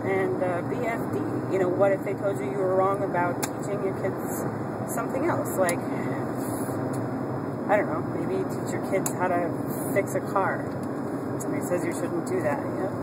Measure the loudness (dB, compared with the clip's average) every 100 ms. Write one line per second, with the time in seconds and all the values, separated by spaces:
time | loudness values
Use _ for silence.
0 | 2 2 2 2 2 0 0 0 0 0
1 | 0 0 0 -2 0 2 2 4 4 4
2 | 0 -2 0 -2 -2 0 2 4 4 2
3 | 0 0 0 0 -4 -4 -2 0 0 0
4 | -2 -2 -2 -2 -2 -2 -4 -4 -4 -2
5 | -2 0 2 2 0 2 4 4 0 -2
6 | -2 -2 -2 -2 -2 -2 -2 -2 0 0
7 | -2 -2 -2 -2 -2 -2 2 4 4 0
8 | -2 -2 0 0 0 -2 -2 -2 0 0
9 | 0 0 2 2 0 -2 -4 -2 0 2
10 | 2 0 0 2 2 0 -2 -4 -4 -4
11 | -4 -4 -4 -4 -2 -2 0 0 0 -2
12 | -2 -2 0 0 2 0 -2 -2 -2 -2